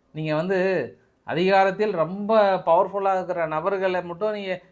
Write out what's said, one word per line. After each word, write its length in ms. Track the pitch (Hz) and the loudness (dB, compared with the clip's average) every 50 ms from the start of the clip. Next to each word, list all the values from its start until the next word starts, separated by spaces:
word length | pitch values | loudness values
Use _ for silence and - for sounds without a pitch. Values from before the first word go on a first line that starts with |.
| _ _ | _ _
நீங்க 240 | - 156 156 156 151 | -10 -8 -4 -2 -2
வந்து 640 | 151 170 185 196 185 180 190 185 160 123 104 - _ _ _ _ _ _ | -2 0 0 0 0 0 0 0 -2 -2 -6 -10 _ _ _ _ _ _
அதிகாரத்தில் 680 | - 127 160 185 190 196 190 196 196 185 196 214 220 | -6 -2 0 2 4 6 6 4 4 2 0 -2 -2
ரொம்ப 640 | 190 165 156 160 185 202 208 202 226 220 202 196 190 180 - | 0 0 -2 -2 -4 -6 -2 2 4 4 4 4 2 0 2
பவர்ஃபுல்லா 480 | 170 165 180 202 185 190 202 196 196 190 | 2 4 4 2 0 -2 -2 -2 0 0
இருக்கிற 320 | 185 180 170 180 170 165 | -2 -2 -4 -4 -4 -4
நபர்களை 580 | 156 156 156 165 196 196 190 190 185 185 180 170 | -2 -4 -2 -2 -2 -2 0 0 -2 -2 -2 -4
மட்டும் 280 | 175 170 170 214 220 | -6 -6 -6 -4 -4
நீங்க 280 | 214 208 202 190 185 180 - _ | -4 -6 -6 -6 -8 -8 -10 _